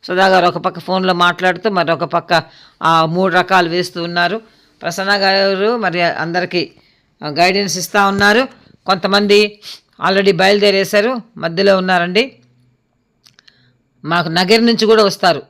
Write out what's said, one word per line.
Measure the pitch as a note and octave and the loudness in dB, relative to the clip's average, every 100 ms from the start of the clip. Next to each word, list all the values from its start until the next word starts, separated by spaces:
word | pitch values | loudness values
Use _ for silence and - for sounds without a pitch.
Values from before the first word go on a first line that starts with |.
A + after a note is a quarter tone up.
సుధా | - F#3 F#3+ | -6 0 2
గారు | F#3+ F3 | 4 2
ఒక | E3+ | 0
పక్క | F3 F3+ | -6 -8
ఫోన్లో | D#3+ F#3 F#3 | -6 -4 -2
మాట్లాడుతూ | F3 F3 F3 F#3 F3+ A3 | 2 0 0 -2 -2 -2
మరొక | F#3+ D#3+ D#3+ | -2 -2 -2
పక్క | D#3+ E3+ E3 E3+ D#3+ - - _ | -2 -4 0 -2 -2 -18 -20 _
ఆ | F3 E3 D#3+ | 0 2 0
మూడు | E3+ F#3+ | 0 0
రకాలు | F3 F3+ F#3+ E3+ | 0 2 0 0
వేస్తూ | F3 F3 F3+ | -2 -6 -8
ఉన్నారు. | E3+ F3 D3 G#3+ A3 _ _ _ | -6 -2 -2 -4 -10 _ _ _
ప్రసన్న | - E3+ G3 | -10 -6 -2
గారు | G3+ F#3+ G3 G3 G3 G#3 A#3+ | 0 2 2 0 0 -2 0
మరి | G3 E3+ | -2 0
అందరికీ, | E3+ - D#3+ F3 F3 F3+ D#3+ _ _ _ _ _ | -2 -2 -4 -4 -4 -4 -6 _ _ _ _ _
ఆ, | D3+ | -10
గైడెన్స్ | D3 F3+ F#3+ G3+ F#3 | 0 0 0 -4 -6
ఇస్తా | E3+ G#3 G3 | -4 0 0
ఉన్నారు. | G3 G3+ G#3 C4 - _ _ - | 2 2 2 0 -8 _ _ -4
కొంతమంది | F#3 F#3+ G3 G#3 G#3 G#3 G#3 - - _ _ E3 | -2 0 0 4 4 2 -2 -20 -20 _ _ -2
already | G3 G3 E3+ | 0 2 2
బయలుదేరేశారు, | F#3+ G#3 G#3 G3 F#3+ G#3 G#3+ B3+ - - | 2 4 2 2 0 0 0 -2 -10 -10
మధ్యలో | E3 E3+ G3 F#3+ | -8 0 2 2
ఉన్నారండి. | F#3 F#3 E3+ F3+ C4 - _ _ _ _ _ _ _ _ _ _ _ _ _ _ _ _ C#3+ | 2 0 0 -2 -2 -6 _ _ _ _ _ _ _ _ _ _ _ _ _ _ _ _ -4
మాకు | E3+ E3 | -4 -2
నగరి | E3 F#3 A3+ | -2 2 2
నుంచి | A#3 A#3 G#3+ | 2 2 2
కూడా | A3 | 4
వస్తారు. | G#3 - F#3 D3+ - | 4 2 0 0 -4